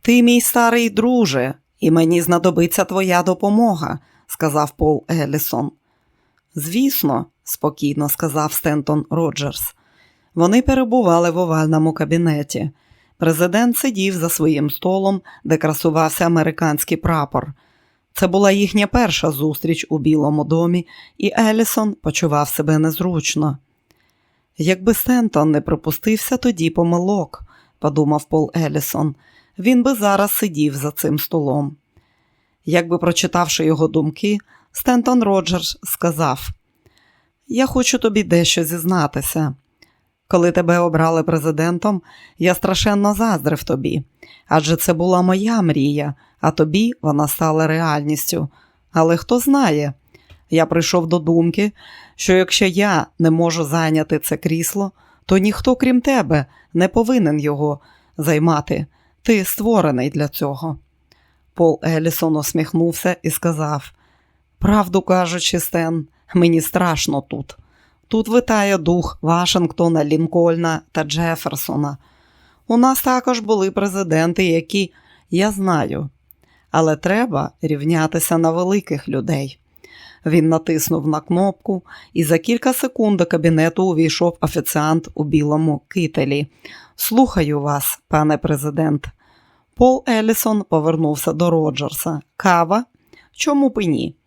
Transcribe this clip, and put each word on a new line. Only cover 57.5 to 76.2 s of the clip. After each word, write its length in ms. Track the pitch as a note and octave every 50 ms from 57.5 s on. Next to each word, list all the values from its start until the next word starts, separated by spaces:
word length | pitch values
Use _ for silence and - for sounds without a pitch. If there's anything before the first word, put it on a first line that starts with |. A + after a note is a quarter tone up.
| D3 C#3+ D3+ D3 D3 C#3 _ _ _ _ _ _ _
займати. 720 | - D3+ D3+ D#3+ D3+ D#3 E3+ D#3+ D3 D3 - D3 - D3+ - _ _ _ _ _ _ _
Ти 220 | - A3+ G#3 F#3
створений 680 | - - - G#3 A3 A#3 G#3+ F3 D#3 C3+ B2 B2 D3
для 180 | - D#3+ D3+ D3
цього". 500 | - - - C#3+ C#3 B2+ D#3+ D#3+ D3 - _ _ _ _ _ _ _ _ _ _ _ _ _ _ _
Пол 260 | - F3 E3 D#3 - -
Елісон 520 | E3 E3 D#3 D#3 E3 D#3 - - D#3+ D#3
усміхнувся 800 | D#3 C#3+ - - E3+ D#3 D3+ - E3 E3 E3+ E3 - - E3+ - - -
і 80 | E3
сказав: 640 | D3+ - - E3+ E3 D3+ D#3 D3 D3+ D3 - - _ _ _ _ _ _ _ _ _ _ _ _ _ _
"Правду 440 | - G3 G#3 G#3 G3+ F3+ F3 F#3+ F#3
кажучи, 580 | - F#3 F#3 F3+ E3 E3+ F3+ - - - F3
Стен, 480 | D#3+ - - E3+ E3 D#3+ E3 E3 D3 - _ _ _ _ -
мені 260 | F#3 E3+ E3+ E3 D#3+
страшно 600 | D#3 - - F3+ F3+ F3 D#3+ C#3+ - - C#3+ C#3
тут. 360 | C#3 _ - - C3+ - - _ _ _ _ _ _ _ _ _ _ _
Тут 200 | - A3 A3 -
витає 500 | A3 B3 A#3+ - A3+ G#3+ G3+ G3+ G3 F#3
дух 400 | D#3 D#3+ F3 F3+ - - - - -
Вашингтона, 840 | D#3 E3 E3+ F3+ F3 - F#3 F3 D#3+ - - E3+ E3+ E3 D#3+ D3
Лінкольна 760 | D3 D#3 D#3 E3 D#3+ D#3+ F3 E3+ E3+ E3 E3+ E3+ E3 D#3+ D#3+ - _ _
та 120 | D#3+ D#3
Джеферсона. 920 | D3+ D3 D#3+ E3+ E3 E3 D#3+ - D3+ - C#3 - - - C#3 D3 D3 C#3+ - _ _ _ _ _ _ _ _ _ _ _ _ _
У 100 | _ A3+
нас 260 | A#3 B3 C4 C4 B3+ -
також 380 | C4 B3+ B3+ B3 - B3+ A#3
були 300 | G#3+ G#3 A3 G3+ F#3+ F#3+
президенти, 720 | F#3+ G3+ G3+ G3+ F3+ G3 G3 E3+ D#3+ D#3 D#3+ E3+ E3+ E3 F#3+
які, 460 | F3+ E3 E3 - _ - G3+ G3 F3 _ _ _ _ _ _ _ _
я 200 | - F3 G3 G#3+
знаю, 600 | G#3 G3 G3 F#3+ F3 D#3 A#2+ - - C#2+ D3 C#3 _ _